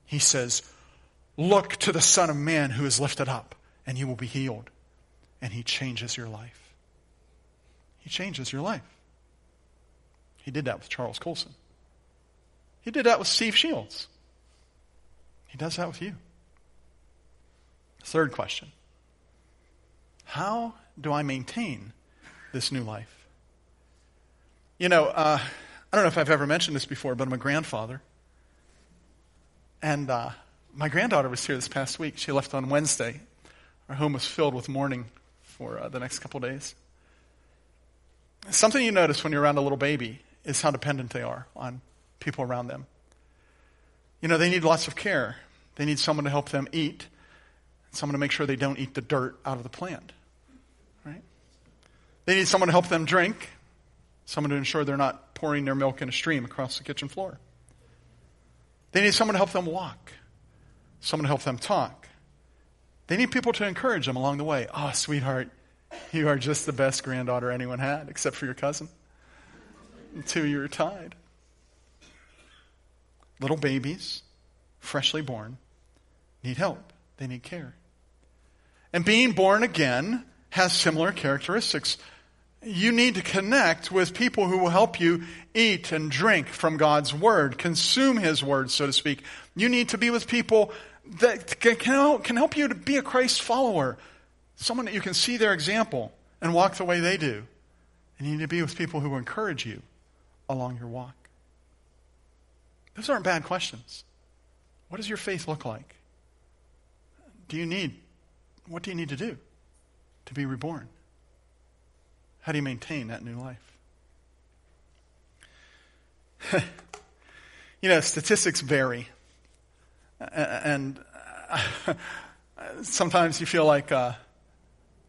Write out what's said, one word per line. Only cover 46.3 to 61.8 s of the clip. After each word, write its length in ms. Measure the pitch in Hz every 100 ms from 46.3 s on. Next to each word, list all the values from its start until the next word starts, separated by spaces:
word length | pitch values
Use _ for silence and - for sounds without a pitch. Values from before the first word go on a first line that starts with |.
help 200 | 143 139
them 180 | 143 139
eat, 340 | 165 156 - - _ _ - _ _ _ _ _
someone 220 | - 147
to 60 | 139
make 120 | 143
sure 160 | - 143
they 100 | 131
don't 220 | 139 135
eat 160 | 131
the 60 | -
dirt 380 | 113 143 127 -
out 120 | 135 127
of 60 |
the 80 | 120
plant, 420 | - 185 156 - - _ _ _ - _ _ _ _
right? 180 | 147 170 - _ _ _ _ _ _ _ _ _ -
They 100 | 190
need 100 | 185
someone 220 | 190 180
to 40 |
help 160 | 175 175
them 180 | 170 160
drink, 440 | 185 175 220 - - _ _ _ _ _ _ -
someone 240 | - 147
to 60 | 143
ensure 280 | 135 160
they're 120 | 143 139
not 380 | 135 - -
pouring 300 | - 156 147
their 100 | 139
milk 280 | 135 135 131
in 60 | 131
a 40 |
stream 320 | 127 - 147
across 320 | 117 - 127 -
the 60 |
kitchen 240 | - 143 143
floor. 300 | - 190 - - _ _ - _ _ - _ _ _ _ _ _ _ _
They 80 | 180
need 140 | 202
someone 200 | 202 220
to 40 | 196
help 120 | 190
them 140 | 190
walk. 480 | 175 170 165 - - - _ _ _ _ - - _ -
Someone 240 | - 156
to 40 | 143
help 140 | 143
them 160 | - 123
talk. 500 | - 190